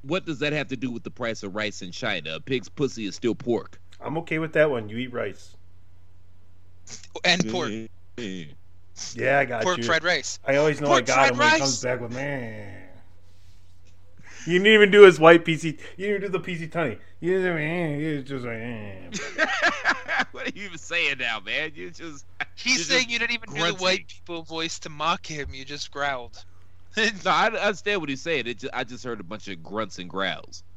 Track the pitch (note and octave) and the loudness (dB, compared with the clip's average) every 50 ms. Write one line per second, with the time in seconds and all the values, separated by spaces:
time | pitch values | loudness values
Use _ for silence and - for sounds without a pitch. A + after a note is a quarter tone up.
0 | - C3+ E3 F#3+ - E3 D#3 A2+ C#3+ D3 D3 D3+ - G2 C3 A#2 C3 B2+ A#2 A2 | -4 -2 -4 -2 -2 -4 -4 -2 -2 0 0 -2 -2 -4 -4 -4 -4 -4 -4 -6
1 | - G#2+ - - B2+ A#2 A2 - G#2+ G2 F#2 G#2+ G#2+ G#2+ G2 - G2 F2+ E2+ - | -8 -10 -8 -4 -4 -4 -4 -4 -8 -6 -4 -2 -4 -4 -4 -6 -10 -10 -8 -4
2 | B2 A2 G2+ F2 D2+ D#2 D#2+ E2 - - C3+ B2 G2 - - - C#3+ C3 - A#2 | -4 -2 -2 -2 -4 -6 -8 -8 -4 -4 -4 -4 -4 -6 -4 -2 -2 -2 -2 -6
3 | A2 F#2+ - - - A#2 G2+ - - A#2+ A#2+ G2+ - - - - - - - - | -8 -8 -6 -2 -2 -2 -2 0 -2 -2 -2 -2 -2 -6 -16 -16 -16 -16 -14 -10
4 | - A#2 D3 E3 D#3+ - E3 D#3 D#3+ D#3 - D#3 D3+ D#3 C3+ A#2 G#2+ G2+ G#2+ A#2+ | -8 -6 -6 -6 -4 -4 -4 -4 -4 2 4 4 6 6 4 -2 -4 -4 -6 -6
5 | B2+ B2+ A#2+ A#2 A2 G2+ F#2 - - - - - - - - - - - - - | -6 -6 -4 -6 -6 -6 -6 -10 -14 -14 -14 -14 -14 -14 -14 -14 -14 -14 -16 -14
6 | - - - - - - - - - - - - - - - - - - - - | -16 -16 -16 -16 -16 -14 -14 -14 -14 -14 -14 -14 -14 -14 -14 -14 -14 -14 -14 -14
7 | - - - D#3 - F3+ E3+ F3+ F3 G#3+ - F3+ D#3 B2+ G#2 A2 A2+ A2 - - | -14 -14 -10 0 2 2 4 4 2 -2 0 -2 -2 -2 -4 -6 -8 -10 -14 -16
8 | - - - - A#2+ G2 F#2+ F2+ E2 D2 - - - - - - - - - - | -16 -14 -10 -8 -8 -6 -6 -8 -10 -10 -12 -14 -14 -14 -14 -14 -14 -14 -12 -10
9 | - - - A#2 A#2 B2+ C#3 C#3+ C#3 B2 A#2+ A2+ - F#3 F3+ C#3 A#2 A#2 E3 D#3+ | -10 -10 -6 -2 2 4 4 4 2 2 0 0 2 2 2 2 2 2 2 2
10 | D#3+ F3+ F3 D3 - - - - - C#3 C3+ C#3+ D3+ D#3 D3 B2 C#3+ C#3+ C#3+ C3 | 4 2 0 2 0 -6 -8 -4 0 2 4 4 4 4 2 2 4 4 4 4
11 | A#2 A#2+ B2+ C3 C3+ B2+ - - - D#4 D#4 D#4+ C#4 C4+ B3+ - B2 B2 B2+ B2 | 6 4 6 6 6 6 6 6 6 6 6 6 4 0 0 -2 -2 -2 -2 -2
12 | A#2+ A2+ A#2+ B2+ C#3 C#3+ C#3+ C3 A#2+ A2+ A2 G#2 G#2 G2+ F#2+ F#2+ F#2 F2+ F#2 G2 | -4 -6 -6 -6 -4 -4 -4 -6 -6 -8 -10 -10 -12 -12 -12 -14 -14 -14 -14 -16
13 | - - - - - - - - - - - - - - - - - - - - | -16 -16 -16 -14 -16 -14 -16 -14 -14 -14 -14 -14 -14 -14 -14 -14 -14 -14 -14 -14
14 | - - - - - - - - - E3 F3 F3+ G3 G#3+ A3 G#3+ G#3 G3 F#3+ G#3 | -14 -14 -14 -14 -14 -14 -14 -10 -2 2 2 6 8 10 10 10 10 10 12 12
15 | G3+ F#3+ E3+ D3+ D#3 E3 E3+ E3+ E3+ E3+ D#3+ C#3+ E3 D#3+ C#3+ - - - - - | 12 12 12 12 12 12 12 12 8 2 -2 0 0 -4 -4 -6 -12 -14 -10 -6
16 | F#3+ G#3 G#3 G3 F#3+ G3 F3+ F3 D#3 F#3 F3+ D#3+ E3 D#3 - E3+ D#3+ B2+ G2+ - | -2 -2 -2 -2 -2 -2 -2 -4 -4 -4 -6 -6 -8 -4 -2 0 0 0 -2 -6
17 | - - - - D#3+ E3+ F#3 F#3+ F#3 F3+ E3+ D#3 D3+ D#3 E3+ F3+ E3+ D#3 C#3+ C#3+ | -12 -14 -12 -4 -2 0 2 2 2 2 0 0 0 -2 0 0 0 -2 -2 -2
18 | D#3 D#3+ D3+ C#3+ C3 C3+ C#3 C3 B2 A#2+ A#2 A2 A2+ B2 A#2+ A2 G#2+ G2+ F#2+ F#2+ | -2 -2 -4 -4 -4 -6 -8 -6 -6 -6 -8 -8 -8 -8 -8 -8 -10 -10 -12 -12
19 | F2+ - G#3+ G3 - - - - D#4 - G4+ F5 D4+ F4 D5 C#5+ B4+ - E4+ - | -14 -10 -10 -10 -10 -8 -2 -2 -2 0 0 0 0 0 0 0 -2 -2 -2 -2
20 | - - D#4+ C#4 - - - B2 - E3+ - F#3 G#3 F#3+ E3+ D3+ - - E3 E3+ | -4 -4 -4 -4 -4 -4 -6 -8 -8 -8 -8 -8 -12 -12 -12 -12 -10 -4 -2 0
21 | E3 D3 C#3 C3 B2 A#2 A2+ G#2+ F#2 G#2 A#2 C#3 D#3 D#3+ D3+ D#3+ F3+ F3+ E3 - | 0 0 -2 -2 -2 -4 -4 -4 -4 -4 -4 -4 -4 -6 -8 -10 -12 -12 -12 -12
22 | E3 E3 D3 C#3 - - - - - - - - - A#3+ C4 B3 - - C4+ B3+ | -14 -12 -14 -14 -16 -16 -10 -10 -10 -10 -10 -6 -2 -2 0 0 0 0 0 0
23 | B3+ A#3 A#3 A#3 A3 A3+ A#3+ A3+ A3 - C#3+ D3+ E3+ E3+ F3 F3+ F#3 F#3 F#3 G3 | 0 0 -2 -2 -2 -2 -4 -6 -6 -8 -4 -2 -2 -2 0 0 0 0 0 0
24 | - - - - - - F3 E3 E3 D3+ E3 D#3+ D#3+ E3 - - - E3+ D3+ D3 | -4 -10 -14 -14 -12 -10 -10 -10 -8 -8 -6 -6 -4 -6 -6 -8 -10 -12 -8 -2
25 | D#3 D#3+ F3+ F#3 - - D#3 D3 C#3 C3+ C3+ C3+ C3 C3+ D3 C#3+ - - - C#3+ | -2 -2 -2 -2 -4 -10 -8 -8 -8 -8 -10 -12 -12 -12 -10 -10 -10 -10 -6 -4
26 | C#3+ C#3+ C#3 B2+ A#2+ A#2 - - - - - - - - - - - - - G#3+ | -4 -4 -4 -6 -8 -12 -14 -14 -14 -14 -14 -14 -14 -14 -14 -14 -14 -4 0 2
27 | A3 A3 G#3+ F3+ D3 F#3 D#3+ D#3+ F#3+ A3+ A3+ F#3 F#3+ G#3 G3+ - - G#3 G#3 F#3+ | 2 2 0 -2 0 2 4 4 4 2 2 2 0 0 0 0 -2 -2 -2 0
28 | D#3 C#3+ C3+ C3 - E3+ E3 C3+ A2+ A#2 B2 - B2+ C3 - B2 C3 G#2+ B2 A2+ | -2 -4 -6 -4 -2 -2 -2 -2 -2 -4 -6 -6 -8 -6 -4 -4 -4 -6 -8 -10
29 | A#2 B2+ A#2 G#2 F#2+ E2 F2+ F#2+ - G2+ F#2+ E2 D#2+ E2+ G2 A2 A2 F#2+ - - | -8 -8 -8 -8 -8 -10 -10 -10 -8 -10 -10 -10 -10 -6 -4 -4 -4 -4 -8 -12
30 | F2+ F2 D2+ F#2+ G2 F#2 D#2 - - - - - - - - | -12 -8 -4 -2 -2 -2 -2 -6 -10 -16 -16 -16 -16 -16 -18